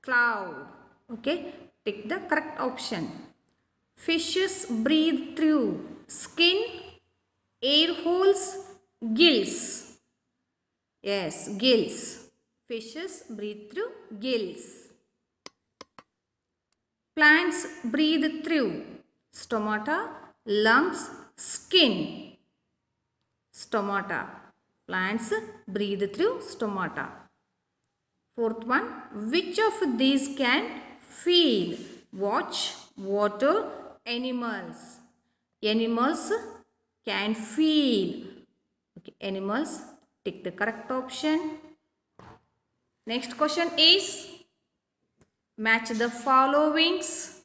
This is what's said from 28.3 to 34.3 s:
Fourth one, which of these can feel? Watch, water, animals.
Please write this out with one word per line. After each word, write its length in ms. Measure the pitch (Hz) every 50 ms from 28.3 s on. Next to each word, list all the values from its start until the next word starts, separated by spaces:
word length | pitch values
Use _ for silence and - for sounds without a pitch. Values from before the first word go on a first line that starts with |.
| _
Fourth 280 | - 233 220 226 226 226
one, 220 | 233 254 320 440 480 - - - - - 208 214 220
which 280 | 262 349 359 349 349 -
of 400 | 440 440 415 427 - 285 240 220
these 380 | 262 269 277 269 269 285 277
can 440 | - 269 240 254 311 427 240 - - - - - -
feel? 760 | - - - - - 339 349 349 339 285 - 196 175 175 - - - - - - - _
Watch, 600 | - 190 196 202 220 294 - - - - - - - - - - _
water, 680 | - 196 196 202 202 208 208 208 - 254 285 339 427 440 - - - - - - _ _
animals. 960 | 233 240 240 254 254